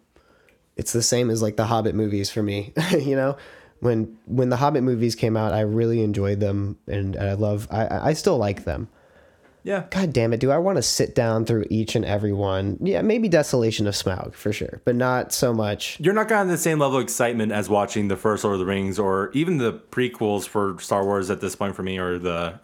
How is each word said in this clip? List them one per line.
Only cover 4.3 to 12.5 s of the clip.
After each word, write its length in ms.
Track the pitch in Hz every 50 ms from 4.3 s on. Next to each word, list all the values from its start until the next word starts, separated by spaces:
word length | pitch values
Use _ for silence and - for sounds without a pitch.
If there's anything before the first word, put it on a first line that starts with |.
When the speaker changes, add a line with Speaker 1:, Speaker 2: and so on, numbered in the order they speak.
| 117 131 127 123
Speaker 1:
the 80 | 123
Hobbit 260 | 117 143 147 151 131 127
movies 320 | 131 120 110 120 117 113
came 200 | - 120 113 113
out, 160 | 110 110 104 82
I 80 | 107
really 400 | 110 104 107 113 117 117 117 117
enjoyed 380 | 110 104 101 101 98 98 101 101
them, 380 | 104 101 101 101 101 98 98 - _
and 280 | - - 101 98 98 92
I 160 | - 98 98 98
love, 340 | 101 110 104 104 101 107 -
I, 140 | 92 110 110
I, 220 | - - - - 139
I 40 | 156
still 240 | - - 202 165
like 260 | 120 104 101 98 - -
them. 240 | 87 73 - 110 - _ _ _ _ _ - - _ _ _ _ _ _ _ -
Speaker 2:
Yeah. 200 | 190 202 185 - -
Speaker 1:
God 200 | - 190 190 160
damn 220 | 123 120 113 117 117
it, 60 | 117
do 100 | 131 135
I 80 | 139
wanna 240 | 165 175 196 190 135
sit 320 | 120 - - - 131 - -
down 320 | 131 117 113 110 113 113
through 200 | 117 117 110 - -
each 260 | 107 110 107 - -
and 80 | 120 -
every 300 | - 101 101 107 104 98
one? 440 | 98 101 98